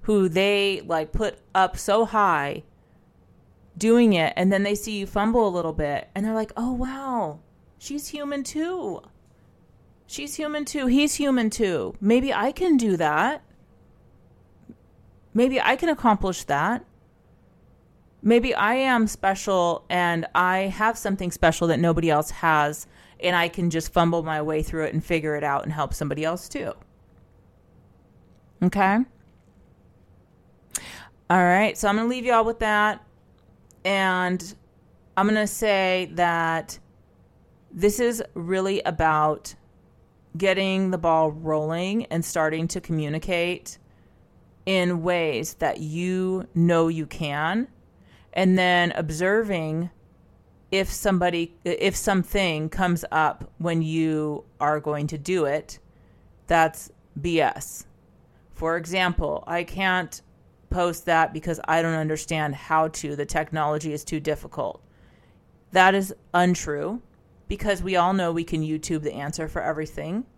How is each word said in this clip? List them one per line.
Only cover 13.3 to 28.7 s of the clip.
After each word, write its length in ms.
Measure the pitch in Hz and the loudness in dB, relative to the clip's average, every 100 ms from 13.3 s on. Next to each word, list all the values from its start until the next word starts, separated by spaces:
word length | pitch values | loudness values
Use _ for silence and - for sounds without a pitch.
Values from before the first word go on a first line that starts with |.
| 302 _ - _ _ _ _ _ _ _ _ _ _ - - _ _ - _ _ | 0 _ -20 _ _ _ _ _ _ _ _ _ _ -20 -20 _ _ -20 _ _
Maybe 280 | 208 247 262 | 0 2 2
I 160 | - 262 | 2 2
can 120 | 330 | 2
accomplish 540 | 302 240 208 196 180 | 2 2 2 2 -4
that. 400 | - 143 165 240 - _ _ _ _ _ _ _ _ _ _ _ _ _ | -2 -2 0 -2 -6 _ _ _ _ _ _ _ _ _ _ _ _ _
Maybe 320 | 214 233 247 | 4 4 4
I 220 | - 208 | 0 0
am 320 | 254 262 247 220 | 2 2 2 2
special 800 | - 190 196 - 190 175 170 - | 0 -2 -2 0 2 2 0 -2
and 380 | 180 175 170 160 | 0 0 0 -2
I 280 | - 180 185 | 0 2 2
have 360 | 196 185 214 226 | -2 0 -2 0
something 320 | 214 196 180 | -4 -4 -4
special 380 | - 170 160 170 | 2 2 4 2
that 100 | 147 | 2
nobody 320 | 170 165 165 | 2 2 2
else 200 | 151 151 | 2 0
has, 560 | - 165 156 147 151 - - - - | -2 2 2 2 -2 -14 -20 -20 -6
and 160 | 175 175 | -2 0
I 120 | 170 | 0
can 220 | 175 175 | 0 -2
just 220 | 160 160 | -2 0
fumble 320 | - 170 170 | 2 4 2
my 180 | 160 156 | -2 -4
way 220 | 151 156 | -2 -2
through 220 | 156 165 156 | -2 -4 -2
it 80 | |
and 80 | 160 | -4
figure 340 | 156 165 151 147 | -2 -2 0 -2
it 80 | |
out 180 | 147 139 | -2 -2
and 100 | - | -2
help 220 | 151 143 | -4 -4
somebody 300 | - 147 143 | -4 -4 -4
else 240 | 156 175 - | -4 -4 -8
too." 240 | 285 - - - _ _ - - _ _ _ _ _ _ _ _ _ _ _ _ _ | -8 -8 -10 -16 _ _ -20 -20 _ _ _ _ _ _ _ _ _ _ _ _ _
Okay? 340 | 180 | 0